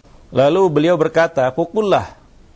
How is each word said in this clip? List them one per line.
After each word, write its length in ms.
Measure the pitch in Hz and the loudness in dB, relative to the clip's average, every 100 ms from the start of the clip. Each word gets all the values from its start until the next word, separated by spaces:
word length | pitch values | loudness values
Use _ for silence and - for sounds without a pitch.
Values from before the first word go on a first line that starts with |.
| _ - - | _ -20 -8
Lalu 320 | 127 139 175 190 | 0 2 2 2
beliau 240 | 147 156 170 | 2 0 0
berkata, 560 | 156 165 165 147 127 | -2 -2 -2 0 -2
"Pukullah." 720 | 127 170 214 208 147 - - _ - - | -2 -6 -4 -2 -2 -4 -14 _ -20 -20